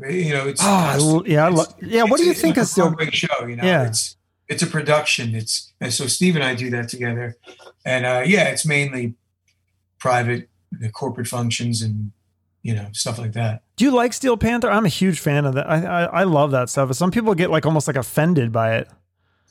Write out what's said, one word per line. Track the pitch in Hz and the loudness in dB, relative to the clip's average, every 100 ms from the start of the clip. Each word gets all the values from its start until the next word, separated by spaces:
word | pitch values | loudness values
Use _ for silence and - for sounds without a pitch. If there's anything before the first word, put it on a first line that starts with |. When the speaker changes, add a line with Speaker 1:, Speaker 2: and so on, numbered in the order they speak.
| 135 | -6
Speaker 1:
You | 180 165 | -2 0
know, | 143 135 | 0 -2
it's, | 139 | 0
Speaker 2:
Oh, | 196 | 2
I | 196 160 139 | 4 4 2
Speaker 1:
it's, | |
Speaker 2:
lo-, | 156 160 208 | 4 2 2
yeah, | 151 160 | 4 4
I | |
lo-, | 165 | 2
Speaker 1:
it's, | 160 - | 0 -4
Speaker 2:
yeah. | 180 226 | -2 2
What | 226 | 4
Speaker 1:
it's | 285 | 4
Speaker 2:
do | 349 | 4
you | |
Speaker 1:
a, | 349 | 4
Speaker 2:
think | 330 285 | 2 2
Speaker 1:
it's | 226 | 2
Speaker 2:
of | |
Steel | - 165 | 4 2
Speaker 1:
a | |
Broadway | 160 156 | 2 -4
show? | - 160 139 120 | -2 -2 -4 -4
You | 120 | -2
know, | |
Speaker 2:
Yeah. | 180 170 123 | 2 2 2
Speaker 1:
it's, | 110 - - _ _ - | -2 -6 -10 _ _ -10
it's | 143 | -4
a | 170 | -2
production. | 156 143 151 151 - 117 113 | -2 2 2 2 -2 -2 -6
It's, | 113 - - - | -6 -8 -8 -10
and | 123 | -6
so | 110 123 | -4 -4
Steve | - 180 160 | 0 2 2
and | |
I | 131 120 | 0 -2
do | 127 | -4
that | 120 117 | -4 -6
together, | 123 120 120 120 117 - - - _ - | -6 -6 -6 -8 -12 -20 -20 -20 _ -4
and, | 127 123 | -2 0
uh, | 135 160 | 0 2
yeah, | 196 143 | 2 2
it's | 135 156 | 0 0
mainly | 147 143 131 120 117 _ _ _ _ _ _ _ - | 0 0 -4 -6 -8 _ _ _ _ _ _ _ -6
private, | 131 123 120 120 - _ - | 0 0 0 -4 -6 _ -18
the | - 113 | -10 -8
corporate | - 131 120 117 | -6 -8 -6 -6
functions, | 123 120 113 117 113 | -4 -4 -2 -4 -2
and, | 110 107 104 - _ _ _ _ | -4 -4 -6 -12 _ _ _ _
you | - 107 | -6 -6
know, | 101 | -6
stuff | 104 127 113 | -8 -6 -6
like | 117 | -6
that. | 110 117 110 _ - | -4 -4 -4 _ 0
Speaker 2:
Do | 262 | 2
you | |
like | 247 240 | 4 2
Steel | - 262 233 | 0 -2 0
Panther? | 220 240 226 | 0 0 2
I'm | 202 214 | 2 2
a | |
huge | - 190 160 | 2 0 0
fan | - 143 143 | 0 0 0
of | 131 | 0
that. | - | 0
I, | 156 | -2
I, | 180 175 | 0 -2
I | 170 170 | 0 0
love | 190 151 147 | 2 4 4
that | 135 123 | 2 0
stuff. | - 135 127 | 0 -2 0
Some | 180 | 0
people | 196 220 175 | 0 0 2
get, | 175 | 2
like, | 160 143 | 2 2
almost, | 156 143 | 0 0
like, | 135 | -4
offended | 120 - 156 175 117 | -2 0 2 2 2
by | 113 113 113 | 0 0 0
it. | - _ _ _ _ _ _ | -4 _ _ _ _ _ _